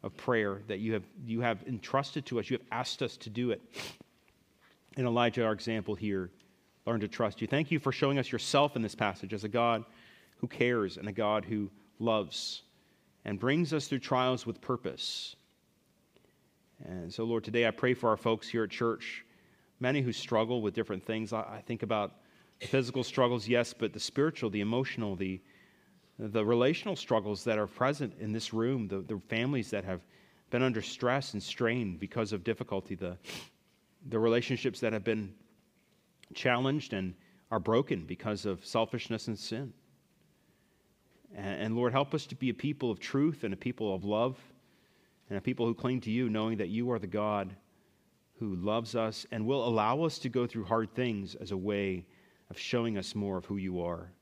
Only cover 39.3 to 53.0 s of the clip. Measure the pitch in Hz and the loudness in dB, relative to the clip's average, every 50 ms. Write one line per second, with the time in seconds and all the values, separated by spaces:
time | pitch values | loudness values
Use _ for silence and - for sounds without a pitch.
39.3 | 110 101 - - - 113 139 123 - _ _ _ _ _ _ _ _ _ _ _ | -6 -6 -6 -8 -6 -6 -6 -8 -12 _ _ _ _ _ _ _ _ _ _ _
40.3 | _ _ _ _ _ _ _ _ _ _ _ _ _ _ _ _ _ _ _ - | _ _ _ _ _ _ _ _ _ _ _ _ _ _ _ _ _ _ _ -16
41.3 | 202 101 98 98 98 69 101 110 113 117 123 120 120 135 143 139 - 151 - - | -12 -8 -6 -6 -4 -2 -2 0 2 2 2 4 4 4 2 2 0 -4 -4 -6
42.3 | 139 - 135 131 113 - - 143 147 - 135 120 107 - - - - 135 143 160 | -8 -2 -2 -2 -2 0 -2 -4 -2 0 0 -2 -2 -2 -4 -2 2 2 2 2
43.3 | 156 - - 107 98 95 - 123 123 - 113 104 95 92 90 101 107 107 117 131 | 2 0 -4 -4 -4 -4 -4 -6 -4 -2 -2 -2 -2 -2 0 0 2 2 2 2
44.3 | 131 - - - - _ _ _ _ _ _ _ _ _ _ _ _ _ _ _ | 0 -6 -14 -20 -20 _ _ _ _ _ _ _ _ _ _ _ _ _ _ _
45.3 | 196 196 - 127 123 - 120 117 117 - - 123 127 123 - 104 110 120 127 117 | -6 -4 -2 -2 0 2 2 0 0 0 0 0 0 0 0 0 0 2 2 2
46.3 | 107 110 110 110 113 101 104 87 104 113 120 123 123 110 95 92 87 107 104 107 | 2 2 2 0 0 0 0 0 0 0 0 0 0 -2 -2 -2 -2 0 2 2
47.3 | 104 101 98 95 98 - _ _ _ _ _ _ _ _ _ _ _ _ _ _ | 2 0 0 -2 -8 -14 _ _ _ _ _ _ _ _ _ _ _ _ _ _
48.3 | _ - 117 104 92 87 87 104 107 117 117 110 - 120 110 110 107 - - - | _ -6 -4 -4 -2 -2 0 0 0 0 0 -2 -2 0 0 0 -2 -6 -10 -6
49.3 | 120 113 107 113 139 139 117 120 117 110 104 110 127 147 170 160 - - - 131 | -4 -2 0 0 2 2 2 2 4 4 4 4 4 4 2 0 -2 -2 -6 -2
50.3 | 113 127 123 120 - 117 104 90 113 113 113 101 - - 127 123 110 101 98 90 | 0 0 0 0 -2 -6 0 2 2 2 2 0 0 0 0 0 0 -2 -4 -6
51.3 | - - - - 101 95 92 104 104 101 101 98 92 87 87 - - - - _ | -8 -10 -6 -4 -4 -2 0 0 0 2 2 0 0 -2 -6 -10 -20 -20 -20 _
52.3 | _ _ _ _ - - - - - 120 117 117 110 98 | _ _ _ _ -14 -10 -4 0 0 2 2 2 0 -2